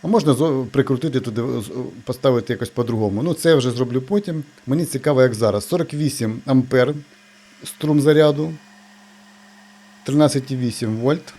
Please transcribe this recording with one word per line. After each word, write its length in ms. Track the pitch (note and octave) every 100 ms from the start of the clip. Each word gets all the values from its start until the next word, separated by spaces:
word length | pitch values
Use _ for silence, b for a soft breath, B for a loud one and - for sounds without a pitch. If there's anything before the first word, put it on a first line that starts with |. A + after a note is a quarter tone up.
А 60 | E3
можна 260 | A3 D3+
зо-, 320 | B2+ D#3+ C3 A#2+
прикрутити 540 | C#3+ C3+ B2+ D#3+ B2
туди, 220 | A2 G#2+
з-, 300 | B2 A#2+ G#2 B2 B2+ A#2+ -
поставити 480 | B2+ C#3 B2 -
якось 160 | A#2+ A#2+
по-другому. 540 | - A#2 A2+ G#2+ G2+
Ну, 100 | D#3+
це 160 | D#3+ E3
я 60 | D#3
вже 160 | B2
зроблю 300 | A#2 B2+ B2+
потім. 420 | C3 G#3 G3+ D#3+ C#3+ _ -
Мені 200 | C#3+ D3+
цікаво, 360 | C3+ D3+ C3
як 120 | B2+
зараз. 340 | A2 A2 G2+ -
Сорок 260 | F3 E3
вісім 480 | D3 D3+ B2+ A2+ A2+ -
ампер 480 | C3 B2+ C3 B2 D3 - _ _ _ _ -
струм 380 | - - D3+ D3+
заряду. 520 | D3 D#3 D3+ D3 D#3 D#3 - - - - - - - - - - - - - -
Тринадцять 480 | - C#3+ D3+ C#3 C3
і 60 | B2+
вісім 380 | B2 - A2+ A2
вольт. 360 | B2 E3 -